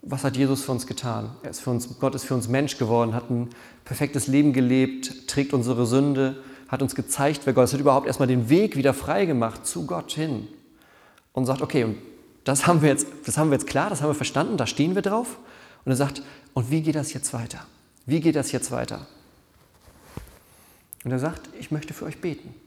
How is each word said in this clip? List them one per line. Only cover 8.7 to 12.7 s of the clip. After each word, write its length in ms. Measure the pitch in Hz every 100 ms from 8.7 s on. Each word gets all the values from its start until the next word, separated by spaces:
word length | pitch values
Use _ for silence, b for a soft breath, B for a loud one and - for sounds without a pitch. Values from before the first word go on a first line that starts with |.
wieder 200 | 147 139
frei 320 | 127 - 170 190
gemacht 380 | 135 113 110
zu 220 | - 175 151
Gott 240 | 175 -
hin. 380 | - 160 120 104 - _ b b b b b b
Und 140 | - 127
sagt, 160 | 131
okay, 220 | 139 151
und 140 | 113 107 - - - _
das 240 | - 143
haben 160 | -